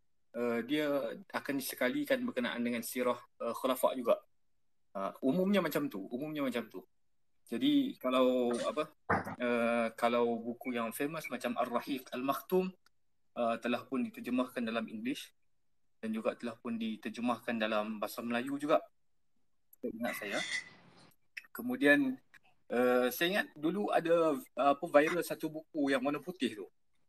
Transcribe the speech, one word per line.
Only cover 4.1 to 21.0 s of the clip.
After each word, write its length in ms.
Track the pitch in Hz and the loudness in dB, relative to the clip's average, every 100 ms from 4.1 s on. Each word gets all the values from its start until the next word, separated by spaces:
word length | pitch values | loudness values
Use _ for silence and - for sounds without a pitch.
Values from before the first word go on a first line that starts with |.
| - - _ _ _ _ _ _ 98 | 2 0 _ _ _ _ _ _ -6
Ah, 200 | 98 - | -6 -2
umumnya 400 | 135 175 190 196 | 0 2 4 4
macam 240 | 160 151 143 | 2 0 -2
tu, 160 | 98 95 | -6 -8
umumnya 320 | 123 156 151 | -6 -6 -4
macam 240 | 139 117 - | -2 -2 -4
tu. 160 | - - _ _ _ _ _ - | -10 -16 _ _ _ _ _ -8
Jadi 480 | 117 139 143 131 - | 0 4 4 2 -2
kalau 520 | 131 127 127 127 120 117 110 | 0 4 4 4 2 0 -2
apa, 200 | 113 156 - - - - - | -2 -6 -6 -2 -2 -2 -4
ah, 480 | 120 120 117 117 117 - | 0 2 2 2 -2 2
kalau 440 | 120 120 120 117 | 2 4 2 0
buku 360 | 113 113 127 120 | -4 -8 -4 -2
yang 160 | 113 | -2
famous 360 | - 143 160 - | -2 -4 -4 -8
macam 240 | 123 123 117 | -6 -4 -2
Ar-Rahiq 520 | 123 120 - 131 - | 0 -2 -2 -6 -6
Al-Makhtum, 600 | 127 135 135 - 185 185 - _ _ _ _ _ 123 | -4 -2 -2 0 0 0 -6 _ _ _ _ _ -2
ah, 200 | 117 113 | -2 0
telah 240 | 120 120 - | -2 -2 -2
pun 160 | 131 | -4
diterjemahkan 600 | 117 - 120 123 127 - | -4 -6 -4 -2 -2 -4
dalam 240 | 113 117 113 | -4 -4 -4
English 420 | 110 - 156 - _ _ _ _ _ _ _ | -6 -6 -6 -10 _ _ _ _ _ _ _
dan 160 | 113 110 | -6 -2
juga 200 | 113 - | -2 -2
telah 200 | 120 113 | -6 -8
pun 240 | 120 113 | -6 -4
diterjemahkan 800 | 113 107 117 110 120 113 - 117 | -4 -6 -8 -4 -2 -2 -2 -2
dalam 400 | 110 107 107 107 | 0 0 -2 -4
bahasa 240 | 107 - | -6 -6
Melayu 320 | 117 120 131 139 | -4 -2 -2 -4
juga. 240 | 147 160 - _ _ _ _ _ _ _ _ - | 2 0 0 _ _ _ _ _ _ _ _ -10
Ingat 360 | - 226 - - | -10 -6 -6 -4
saya. 200 | - - - - - - - - | -4 -4 -4 -6 -8 -16 -20 -20